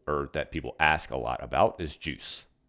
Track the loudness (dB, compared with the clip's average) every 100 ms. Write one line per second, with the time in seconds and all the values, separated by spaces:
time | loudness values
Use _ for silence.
0 | -2 -2 -2 -4 -4 -6 -6 2 4 4
1 | 0 -4 -4 -4 -2 4 4 2 -8 -8
2 | -10 -8 -10 -14 -16 _